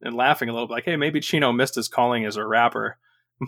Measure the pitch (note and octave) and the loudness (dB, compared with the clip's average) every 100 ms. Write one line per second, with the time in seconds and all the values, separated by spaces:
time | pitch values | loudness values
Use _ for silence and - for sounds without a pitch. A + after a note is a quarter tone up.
0 | B2 A#2+ C3 D3+ A#2+ A#2 A#2 A#2 D#3 D#3+ | -8 0 2 2 0 -4 -6 -4 -2 0
1 | D3 D#3 - E3 C#3 A#2+ C3 - A2+ - | 0 -2 0 2 2 2 0 -2 -4 0
2 | B2 A#2+ G#2+ G#2+ G#2+ A2+ A#2+ A2+ A2 - | 2 2 -2 -4 0 4 4 2 -6 -8
3 | _ _ _ - | _ _ _ -12